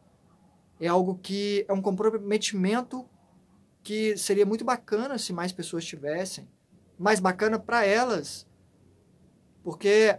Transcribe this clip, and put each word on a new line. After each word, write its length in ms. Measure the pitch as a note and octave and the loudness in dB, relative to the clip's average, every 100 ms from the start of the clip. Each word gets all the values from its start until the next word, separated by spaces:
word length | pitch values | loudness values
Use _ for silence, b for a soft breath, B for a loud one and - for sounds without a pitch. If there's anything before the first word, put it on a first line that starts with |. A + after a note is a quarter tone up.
| _ _ _ _ _ _ _ - | _ _ _ _ _ _ _ -6
é 80 | E3+ | 0
algo 300 | F3+ F#3 F#3 | 2 2 -4
que 480 | - G3 G3+ G3+ G3+ | -6 -4 -2 -2 0
é 60 | |
um 80 | G3 | -2
comprometimento 1300 | G3+ F#3 A3 A3 G3+ G#3 - G3 F#3 A#3 B3 B3+ - _ _ _ _ _ _ _ - | 0 2 0 0 -2 -2 -2 -2 0 0 -4 -12 -14 _ _ _ _ _ _ _ -8
que 300 | G#3+ A3 G3 | -2 0 0
seria 280 | - G3+ | 0 4
muito 200 | G3+ A3 | 4 2
bacana 520 | B3 A#3+ - G#3+ C4+ A#3+ | -2 -2 -2 -2 -2 -6
se 160 | - | -6
mais 200 | F3 F3+ | -6 -6
pessoas 320 | F3+ D#3+ E3+ | -6 -8 -8
tivessem. 640 | E3 - C#3+ E3 F#3+ - - _ _ _ _ - | -8 -8 -6 -4 -6 -10 -18 _ _ _ _ -2
Mais 220 | F#3+ G#3+ | 2 4
bacana 360 | F#3 F3+ G#3+ A3 | 2 2 0 0
pra 300 | - A#3 G3+ | 0 2 4
elas, 580 | G#3+ B3+ F#3+ C#3+ - - _ _ _ _ _ _ _ _ _ _ _ | 2 2 -2 -6 -14 -18 _ _ _ _ _ _ _ _ _ _ _
porque 560 | F3 D#3+ G3+ G#3 A3 | -12 -2 4 6 6